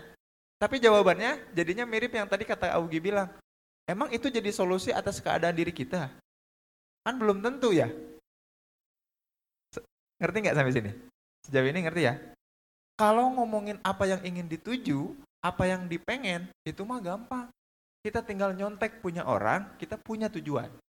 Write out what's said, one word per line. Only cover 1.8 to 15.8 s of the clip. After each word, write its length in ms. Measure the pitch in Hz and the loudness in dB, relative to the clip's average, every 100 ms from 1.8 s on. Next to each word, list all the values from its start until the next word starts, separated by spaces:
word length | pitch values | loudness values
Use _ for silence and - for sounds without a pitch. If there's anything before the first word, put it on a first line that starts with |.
mirip 320 | 240 220 233 233 | -2 -2 -2 -2
yang 160 | 202 | -2
tadi 160 | 196 220 | -2 -2
kata 240 | - 180 170 | -2 0 0
Augie 240 | 170 160 | 0 -2
bilang. 240 | 180 202 180 - _ _ _ _ - | 0 0 -2 -6 _ _ _ _ -6
Emang 240 | 185 302 | -4 -2
itu 220 | 233 285 | -2 -2
jadi 160 | 233 202 | 0 -2
solusi 400 | 208 185 185 185 | 0 0 0 0
atas 300 | - 202 196 | -2 -2 -4
keadaan 340 | 165 165 170 | -2 0 2
diri 220 | 170 170 170 | 0 -2 -4
kita? 320 | 127 180 131 - _ _ _ _ _ _ _ _ | -6 -4 -6 -10 _ _ _ _ _ _ _ _
Kan 160 | 220 254 | -6 0
belum 240 | 214 196 | 2 2
tentu 320 | 226 269 247 170 | 0 0 2 4
ya. 160 | 117 - - - _ _ _ _ _ _ _ _ _ _ _ _ _ _ _ - | 2 -2 -14 -20 _ _ _ _ _ _ _ _ _ _ _ _ _ _ _ -16
Se-, 80 | - _ _ - | -16 _ _ -4
ngerti 140 | 170 202 | -2 0
nggak 140 | 196 147 | 0 2
sampai 180 | 131 | 2
sini? 180 | 123 104 - - _ _ _ - | 2 -2 -8 -16 _ _ _ -2
Sejauh 220 | 135 131 | 2 2
ini 120 | 170 | 2
ngerti 180 | 165 165 131 | -2 2 2
ya? 80 | 139 - - _ _ _ _ _ - | 2 -8 -20 _ _ _ _ _ 2
Kalau 400 | 214 226 254 262 | 4 6 4 2
ngomongin 480 | 226 214 208 208 | -2 -2 -4 -4
apa 240 | 190 196 196 | -2 0 0
yang 160 | 185 | 0
ingin 240 | 180 175 170 | -4 -6 -6
dituju, 640 | 160 - 247 190 139 165 - - _ | -8 -6 -4 -2 -2 -2 -8 -20 _
apa 240 | 175 - 185 | -4 0 0
yang 240 | 185 | 0